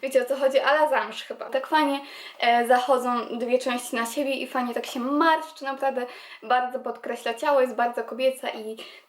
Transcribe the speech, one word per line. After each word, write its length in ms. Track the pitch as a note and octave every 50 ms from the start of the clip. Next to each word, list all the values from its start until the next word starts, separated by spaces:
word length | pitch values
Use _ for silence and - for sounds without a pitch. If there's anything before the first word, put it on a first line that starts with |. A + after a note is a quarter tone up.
Wiecie, 200 | C4 C4+ C4+ C4
o 40 | B3
co 100 | B3 C#4
chodzi, 240 | C4 C#4 C4 C4+ C4+
a 120 | - C4
la 180 | D4 D#4 D4+ D4
zamsz 340 | C4+ A3 G#3+ G#3+ - - -
chyba. 260 | - - - - A3+
Tak 180 | A#3+ C4+ C4 -
fajnie, 320 | D#4 D#4 D4 C#4+ C#4 C#4 C#4+ - - - - - - -
e, 280 | - A#3+ A#3 A#3+ A#3+ A#3
zachodzą 680 | B3 B3 B3+ - C4+ B3 A#3+ B3 B3 A#3+ A3+ - - A#3
dwie 220 | B3 A#3+ B3 B3
części 360 | - C4 B3 B3 - - C4+
na 100 | A3+ A#3
siebie 280 | A3+ - D4 C#4 C4+ C4+
i 140 | B3 B3+ B3+
fajnie 260 | - B3+ B3 A#3+ A#3
tak 120 | A#3+ A#3
się 140 | - - B3+
marszczy, 640 | A#3+ C4 C#4+ D4 E4 E4 D#4+ D#4+ D#4 - - - C#4
naprawdę 420 | C4+ C4+ C4+ C#4 C4+ B3+ B3 B3 B3 - - - - - - A3
bardzo 360 | A3+ B3 B3 B3 B3 C4 B3
podkreśla 540 | B3 A#3+ A3+ - - B3 A#3+ - - A#3 A3+
ciało, 280 | - D4+ D4 C#4+ C4+
jest 140 | B3+ B3 A3
bardzo 280 | A#3 A#3+ A#3+ A#3+ A#3 A3
kobieca 460 | - A#3 A#3 C4 C4 C4 - - -
i 280 | - A3 G#3+ A3 A3 A3 - - - - -